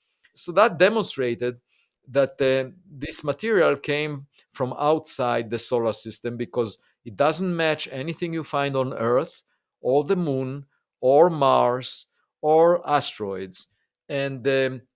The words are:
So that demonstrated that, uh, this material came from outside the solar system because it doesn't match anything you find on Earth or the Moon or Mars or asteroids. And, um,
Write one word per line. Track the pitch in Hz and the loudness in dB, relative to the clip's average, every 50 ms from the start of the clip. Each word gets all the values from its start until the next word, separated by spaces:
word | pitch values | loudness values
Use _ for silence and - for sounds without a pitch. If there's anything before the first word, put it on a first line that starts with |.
| _ _ _ _ _ _ - | _ _ _ _ _ _ -10
So | - - - 165 | -8 -6 -2 2
that | 175 214 233 190 139 | 4 4 4 4 4
demonstrated | 180 202 220 226 185 - - - 127 123 120 - 123 123 123 123 _ _ _ _ _ _ _ _ _ - | 4 4 4 2 -2 -2 -4 -4 -2 -2 -2 -2 -4 -4 -6 -6 _ _ _ _ _ _ _ _ _ -4
that, | 117 139 135 131 - - | 0 0 0 0 0 0
uh, | 139 131 131 131 131 131 - _ _ _ | 0 2 2 0 0 -4 -10 _ _ _
this | 151 135 151 156 156 - - | -16 -14 -10 -8 -8 -6 -4
material | 147 139 - - 226 226 190 160 151 143 131 | -4 -6 -4 -2 0 2 4 4 4 2 0
came | - - 143 147 151 151 147 139 139 _ _ _ _ _ | -2 -4 -4 -2 -2 -4 -6 -10 -12 _ _ _ _ _
from | - - 135 123 131 - | -6 -6 -6 -4 -4 -2
outside | 147 147 160 160 156 - - - 127 120 120 120 117 110 | 0 2 2 0 0 -6 -6 -4 -2 0 0 -2 -2 -4
the | 110 117 | -4 -4
solar | - - 127 120 117 113 104 | -4 -2 0 0 0 0 -2
system | - - 113 104 - - 120 120 117 | -4 -6 -10 -10 -8 -8 -8 -6 -6
because | 120 113 - 127 117 107 95 - _ _ _ _ - | -8 -6 -2 -4 -4 -4 -4 -12 _ _ _ _ -18
it | 123 104 | -12 -4
doesn't | 90 139 151 156 156 190 185 175 | 0 0 0 0 0 -2 -4 -2
match | 165 160 160 156 156 - - | 0 0 0 0 -2 -4 -10
anything | - 131 135 165 160 - 180 170 165 | -8 -8 -8 -8 -8 -6 -6 -6 -6
you | 165 151 | -6 -8
find | - - 143 139 143 135 | -4 -4 -2 -2 -2 -2
on | 135 131 131 131 | -2 -2 -2 -4
Earth | - 113 117 120 131 160 165 - - _ _ _ _ _ _ _ _ | -4 -2 0 2 0 0 -2 -8 -20 _ _ _ _ _ _ _ _
or | - 127 127 143 143 | -2 0 2 2 2
the | 143 196 | 0 0
Moon | 180 175 156 135 131 131 131 135 143 139 _ _ _ _ _ _ - | 0 0 -2 -2 -2 -4 -6 -8 -12 -14 _ _ _ _ _ _ -2
or | - 127 139 147 170 180 | 2 4 6 8 6 6
Mars | 165 151 143 135 131 127 123 123 123 127 127 - - - - _ _ _ _ _ _ _ | 4 2 4 4 6 6 4 4 2 -2 -4 -6 -8 -10 -12 _ _ _ _ _ _ _
or | - 151 156 160 165 170 175 170 175 - | 0 2 4 6 6 6 4 2 0 0
asteroids. | 147 143 - - - - 107 98 95 95 95 92 92 - - _ _ _ _ _ _ _ _ - | 0 0 0 -2 -6 -6 -8 -6 -6 -8 -8 -8 -10 -10 -12 _ _ _ _ _ _ _ _ -8
And, | 151 139 139 139 135 131 110 139 | -6 -4 -4 -4 -6 -4 -2 0
um, | 135 135 135 131 131 127 - _ _ | 2 2 2 0 -2 -6 -14 _ _